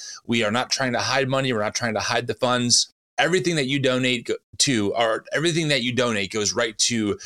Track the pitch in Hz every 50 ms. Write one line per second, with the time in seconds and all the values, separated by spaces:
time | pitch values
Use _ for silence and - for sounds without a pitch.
0 | - - - - - - 117 117 113 104 107 123 127 - - - 135 127 120 110
1 | 98 107 127 135 139 131 135 135 135 131 123 107 104 110 107 - 120 117 107 104
2 | 95 - 120 120 120 120 123 - 131 123 123 123 123 120 113 - - - _ _
3 | _ _ _ - 135 156 175 185 131 175 170 156 135 123 143 139 131 131 127 127
4 | 131 127 127 120 - - 107 - _ _ - - - 143 127 110 101 98 - -
5 | 117 113 113 107 - - - 135 156 175 156 170 165 151 143 131 117 123 120 120
6 | 123 120 113 101 98 92 - 110 104 98 92 113 120 117 110 - - - 120 113
7 | 107 104 98 - -